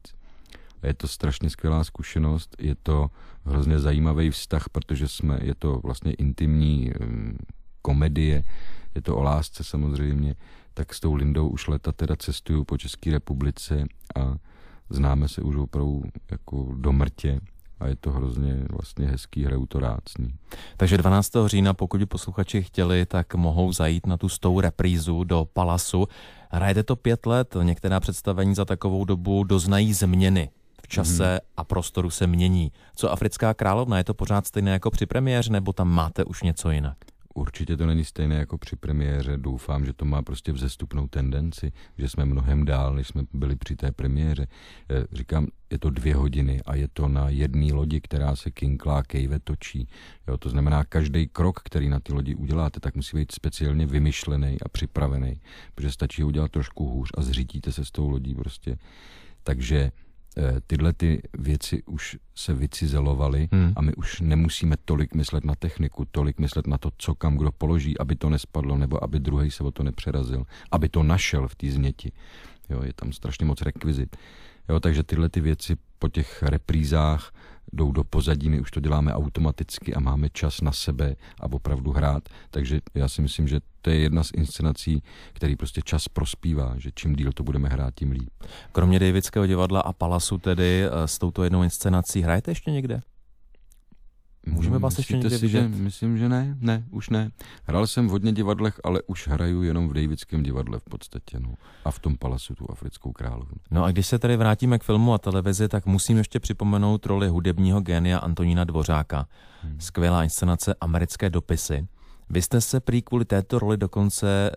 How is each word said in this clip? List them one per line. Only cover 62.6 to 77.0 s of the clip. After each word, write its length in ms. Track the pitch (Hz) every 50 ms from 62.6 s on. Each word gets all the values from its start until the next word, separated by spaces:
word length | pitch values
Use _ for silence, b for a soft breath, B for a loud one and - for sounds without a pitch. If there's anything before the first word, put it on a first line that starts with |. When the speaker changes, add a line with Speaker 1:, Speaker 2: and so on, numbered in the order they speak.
| 69 73 - - 90 76 69 73 71 71 71 65 71 69 67 73 78 85
Speaker 2:
Hmm. 220 | - 95 90 85 98
Speaker 1:
a 60 | -
my 120 | 73 76 73
už 260 | - - - - -
nemusíme 540 | 87 80 76 78 82 82 - - - 82 76 - -
tolik 300 | - 80 73 73 71 -
myslet 280 | 80 76 - - 76 -
na 100 | 76 73
techniku, 500 | - - 82 - - 78 71 - - - -
tolik 280 | - - 73 73 69 -
myslet 280 | 76 69 - 78 73 -
na 100 | 71 69
to, 140 | - 71 - -
co 180 | - - 80
kam 220 | - - 80 76 71
kdo 140 | 76 76
položí, 460 | - - - 76 85 82 69 73 - -
aby 180 | 69 67 76
to 140 | - - 76
nespadlo, 480 | 78 73 - - - 78 69 69 71 71
nebo 260 | 71 65 76 - -
aby 160 | 67 69 76
druhej 320 | 67 65 - 71 73 73
se 120 | - - 71
o 80 | 69
to 120 | 67 - 71
nepřerazil, 600 | 69 67 - - - 67 69 67 60 65 65 64 B B B B B
aby 180 | - 76 76 76
to 140 | - 82 78
našel 440 | 76 82 92 - - - 73 65 65
v 80 | -
té 160 | - - 69
změti. 400 | 67 69 69 67 65 - - 62 - B B B B B B B B B B -
Jo, 120 | 71 62 67
je 100 | 67 65
tam 180 | - - - 65
strašně 320 | - - - - - 78
moc 160 | 76 69 -
rekvizit. 540 | 73 73 - - - 78 73 65 65 - B B B B B B B B B B B -
Jo, 100 | 80 80
takže 240 | - 87 78 73 76
tyhle 260 | - - 78 82 82
ty 120 | - 87
věci 360 | 76 78 78 - - - 87 - - - - -
po 100 | - 76
těch 340 | - - 73 - - - -
reprízách 880 | 73 71 76 - - - 80 78 69 73 80